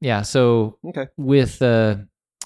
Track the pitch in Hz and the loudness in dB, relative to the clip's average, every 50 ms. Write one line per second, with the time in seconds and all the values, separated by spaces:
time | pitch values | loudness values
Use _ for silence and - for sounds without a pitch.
0 | - 131 113 104 104 - - 135 123 120 117 113 110 107 - _ - 165 180 - | -6 -4 -4 -4 -4 -2 0 2 4 4 4 2 0 -2 -6 _ -16 -12 -10 -10
1 | 135 139 _ - 143 131 139 139 127 - - - 131 123 117 113 113 110 104 98 | -10 -10 _ -8 -2 2 2 2 2 0 -2 -2 0 2 2 2 2 0 0 -4
2 | 104 - _ _ _ _ _ _ - | -8 -14 _ _ _ _ _ _ -20